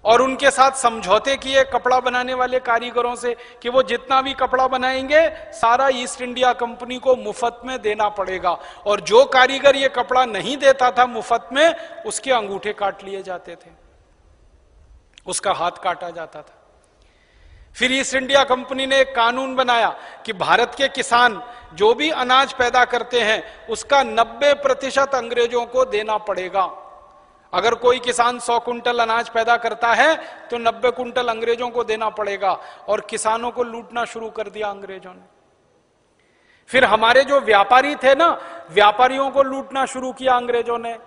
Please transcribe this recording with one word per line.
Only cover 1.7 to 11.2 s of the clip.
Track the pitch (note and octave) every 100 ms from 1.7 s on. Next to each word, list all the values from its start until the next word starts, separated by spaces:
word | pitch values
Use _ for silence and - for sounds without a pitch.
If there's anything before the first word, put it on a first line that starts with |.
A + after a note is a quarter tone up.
| A#3+ B3 B3+
बनाने | B3 B3 B3
वाले | B3+ B3+ B3+
कारीगरों | B3+ A#3 A#3+ A#3 A#3+
से | B3 A#3+ A#3 - -
कि | A#3+
वो | B3+
जितना | B3+ A#3+ - C4
भी | C4+
कपड़ा | C4 B3+ B3+ C4
बनाएंगे, | B3+ B3+ C4 C4 D4+ D#4+ - -
सारा | - A#3 B3 C4+
ईस्ट | B3+ B3 -
इंडिया | B3 A#3+ B3+
कंपनी | B3 A#3+ A#3+ B3 B3+
को | A3 A#3+
मुफ्त | G#3 G3+ A#3 A#3
में | B3+ B3+
देना | G#3 G#3+ G#3
पड़ेगा। | G#3 F#3 F#3 F3 E3 - - G#3
और | G3+
जो | E3 A3
कारीगर | C4+ C4 B3+ C4+ C#4 C4+
ये | C4+
कपड़ा | B3+ A#3 B3+
नहीं | B3+ G3 F3+ C#4
देता | C#4 C4+ B3
था | A#3+ B3
मुफ्त | A3+